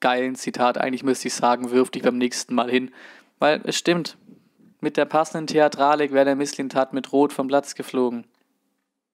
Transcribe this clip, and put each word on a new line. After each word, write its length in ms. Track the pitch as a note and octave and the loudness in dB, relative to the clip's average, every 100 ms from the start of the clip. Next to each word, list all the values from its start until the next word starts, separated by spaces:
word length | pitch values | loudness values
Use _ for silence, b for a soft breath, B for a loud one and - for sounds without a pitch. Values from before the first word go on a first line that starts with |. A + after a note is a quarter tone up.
geilen 340 | C3 B2 C3 B2+ | 0 0 -2 -4
Zitat. 420 | B2+ - B2 A#2+ | -8 0 0 2
Eigentlich 260 | C3+ B2+ | -2 -2
müsste 260 | C3+ B2+ B2 | -2 -2 -4
ich 40 | |
sagen, 380 | - A#2+ B2 B2 | 0 2 2 2
"Wirf 180 | B2+ B2+ | 2 2
dich 140 | B2+ | 0
beim 160 | B2+ B2 | 0 0
nächsten 340 | B2 - - | -2 -4 -4
Mal 160 | B2 A#2+ | -2 0
hin." 220 | B2+ B2+ B B B B _ | 0 -2 B B B B _
Weil 200 | D3 D3+ | 0 2
es 120 | - - | -2 -2
stimmt, 420 | E3 F3 D3+ - _ - _ _ _ _ | 0 0 -2 -12 _ -20 _ _ _ _
mit 160 | D3+ D3 | -4 -2
der 80 | D3 | 0
passenden 420 | D#3 D#3+ E3 D#3 | 0 0 -4 -2
Theatralik 640 | D3+ D3+ C3+ C#3 D3+ C#3+ | 2 2 4 2 2 2
wäre 140 | C3+ C#3 | 2 2
der 100 | C3+ | 2
Mislintat 580 | C#3+ - C3+ C#3 C3 | -2 -6 -4 -2 -2
mit 180 | C#3 - | -4 0
Rot 220 | C#3 C#3+ | 2 2
vom 140 | - C3+ | 0 0
Platz 260 | C#3+ C#3 | 0 -2
geflogen. 540 | - - C3 B2 A#2+ - _ _ _ _ _ _ _ _ | -10 -6 -2 -2 -4 -12 _ _ _ _ _ _ _ _